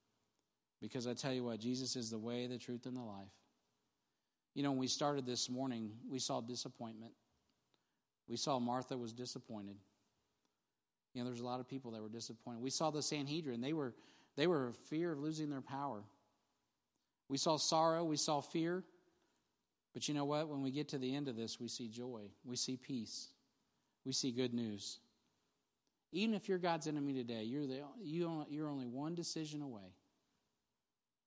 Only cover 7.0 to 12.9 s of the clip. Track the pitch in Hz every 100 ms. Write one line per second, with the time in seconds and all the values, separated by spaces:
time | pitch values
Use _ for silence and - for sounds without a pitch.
7 | 113 - _ _ _ _ _ _ _ _
8 | _ _ - 117 - 131 120 123 127 131
9 | 117 117 123 131 - 107 101 101 - _
10 | _ _ _ _ _ _ _ _ _ _
11 | _ 127 123 120 123 127 120 135 120 113
12 | 107 113 113 110 - 117 131 - 160